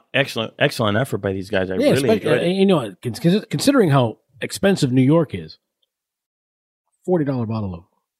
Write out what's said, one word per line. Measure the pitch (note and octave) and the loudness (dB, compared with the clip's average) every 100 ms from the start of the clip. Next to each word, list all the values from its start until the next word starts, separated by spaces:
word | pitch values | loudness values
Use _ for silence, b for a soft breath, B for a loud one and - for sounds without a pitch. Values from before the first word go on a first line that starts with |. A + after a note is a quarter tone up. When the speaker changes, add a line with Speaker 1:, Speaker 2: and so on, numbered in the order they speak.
| _ | _
Speaker 1:
excellent, | B2 C#3 A#2+ A2 - | -4 -2 -4 -8 -2
excellent | C#3 - A2 G#2 | -2 0 0 0
effort | C3 G#2 | -2 -4
by | G2+ | -4
these | F#2+ F2+ | -6 -4
guys. | G2 F#2 | -2 -2
I | F#2+ | 0
Speaker 2:
Yeah, | C#4+ | 2
Speaker 1:
really | E3 C#3 | 2 2
Speaker 2:
espe-, | A3 | 0
Speaker 1:
enjoyed | - D3+ | 0 0
Speaker 2:
uh, | |
Speaker 1:
it. | E3+ | 0
Speaker 2:
you | F#3+ G3 | 2 2
know, | E3+ A2+ - | 2 -2 -8
con-, | B2+ G#2+ | -10 -2
con-, | E3+ G3+ - | 2 2 0
considering | C#3+ - C#4 F#3 | -2 2 4 4
how | C#3 A#2+ - _ _ | 4 2 -4 _ _
expensive | - - G3 F#3+ C#3 | -12 -2 0 2 2
New | B2+ | 2
York | B2+ E3 D3 F#2 | 4 4 0 -6
is, | D#2 - _ _ _ _ _ _ _ _ _ _ _ _ _ _ - | -12 -20 _ _ _ _ _ _ _ _ _ _ _ _ _ _ -2
forty | F3+ C#3+ | -2 0
dollar | C3 A2 | -4 -4
bottle | A2 G2+ | -6 -6
of | F2 F2+ _ _ _ | -10 -16 _ _ _